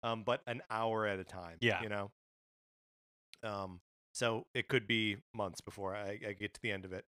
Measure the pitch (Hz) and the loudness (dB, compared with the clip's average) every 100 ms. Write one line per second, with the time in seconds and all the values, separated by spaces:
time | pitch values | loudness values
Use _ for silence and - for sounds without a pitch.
0 | 117 113 110 120 - 120 - 110 113 113 | 0 0 2 0 0 -6 -4 0 2 2
1 | 107 98 92 92 85 82 120 92 110 104 | 2 0 -4 -10 -10 2 4 4 0 -4
2 | 101 _ _ _ _ _ _ _ _ _ | -6 _ _ _ _ _ _ _ _ _
3 | _ _ _ - 110 101 95 90 _ _ | _ _ _ -8 -4 -4 -4 -8 _ _
4 | _ - 120 113 - 127 - 131 107 113 | _ 0 2 2 -2 -4 2 2 4 4
5 | 107 104 - 113 101 82 - 101 98 101 | 4 0 -6 -4 -4 -4 -12 -6 -4 -2
6 | 101 104 107 98 104 - 117 98 92 92 | -4 -4 -6 -4 -6 -4 -2 -2 -4 -10